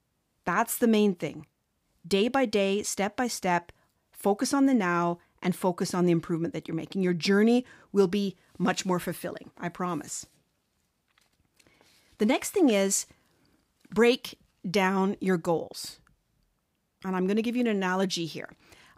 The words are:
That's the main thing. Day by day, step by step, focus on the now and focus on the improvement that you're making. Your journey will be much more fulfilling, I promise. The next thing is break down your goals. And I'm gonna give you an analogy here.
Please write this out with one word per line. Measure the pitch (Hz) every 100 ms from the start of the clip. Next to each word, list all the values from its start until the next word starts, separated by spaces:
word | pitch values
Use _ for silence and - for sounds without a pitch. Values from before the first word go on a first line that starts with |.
| _ _ _ _
That's | - 180 226 -
the | 233
main | 214 208 175
thing. | 160 147 - _ _ _ _ _ 165
Day | 196 233
by | 269 247
day, | 208 196 202
step | 202 - 196 -
by | 247
step, | - 185 175 - _ _ _ _
focus | - 202 202 -
on | 277 269
the |
now | 247 180 175 175 175 _ _
and | 180 175
focus | 190 180 190
on | 185 175
the |
improvement | 170 - 165 165
that | 160 -
you're | 160
making. | 151 196
Your | 180
journey | 175 185 202 220 247 247 - _
will | 196 190
be | 208 196 - _ -
much | 180 - 190
more | 175
fulfilling, | - 165 - - - -
I | 175
promise. | - 180 165 - - - _ _ _ _ _ _ _ _ _ _ _ _ _ _ _ _ _ _ -
The | 214
next | 302 -
thing | 415 294
is | 202 196 202 - _ _ _ _ _ _ _ _
break | 190 240 190 - - _ _ 180
down | 196 190 196 190 -
your | 185 180
goals. | 175 165 - - - - _ _ _ _ _ _ _ _ _ _
And | 190
I'm | 185 185
gonna | 220
give | 226 240
you |
an | 240
analogy | 202 185 185 190 175 160
here. | 151 - - _ - -